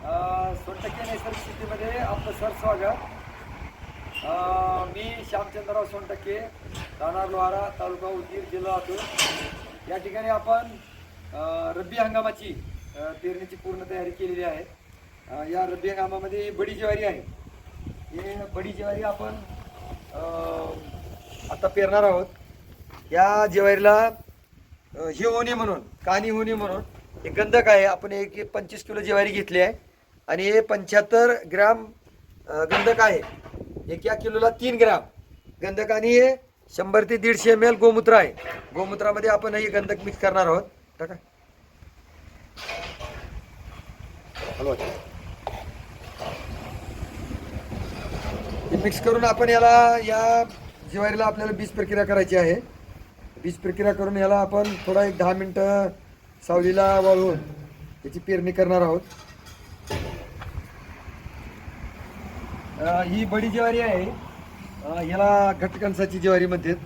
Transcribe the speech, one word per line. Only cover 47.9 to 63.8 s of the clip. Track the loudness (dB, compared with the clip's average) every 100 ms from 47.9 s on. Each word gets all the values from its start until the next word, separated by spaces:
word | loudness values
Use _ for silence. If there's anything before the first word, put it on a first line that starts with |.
| -10 -10 -8 -8 -8 -8 -8 -4
हे | -2
मिक्स | 0 0
करून | 2 4
आपण | 2 4 4
याला, | 8 10 10 8 6
या | 0 2 4 4 2 -6 -18 -18 -8
ज्वारीला | -2 0 2
आपल्याला | 0 0 -4
बीज | -4 -6
प्रक्रिया | -4 0 0
करायची | 4 4 4
आहे. | 4 4 2 -2 -20 -20 -20 -20 -20 -20 -8
बीज | -8
प्रक्रिया | -4 -6 0 0
करून | 2 -2 2
याला | 4 4
आपण | 4 2 0 -2
थोडा | 0 2
एक | 2 2
दहा | 0
मिनटं | 2 -2 0 2 2 0 -4 -20 -20 -20 -16 0
सावलीला | 2 4 6 6 6
वाळवून | 6 6 4 0 -6 -14 -16 -18 -20 -16
याची | -12 -10
पेरणी | -2 0 0
करणार | 2 4 4
आहोत. | 4 0 -4 -20 -20 -20 -20 -20 -20 -20 -10 -8 -8 -10 -14 -14 -12 -12 -14 -20 -20 -18 -18 -18 -18 -16 -16 -16 -18 -14 -16 -14 -18 -16 -16 -14 -12 -12 -14 -4
अ, | 0 0
ही | 0 -2
बडी | 0 0 0
ज्वारी | 0 2
आहे, | 2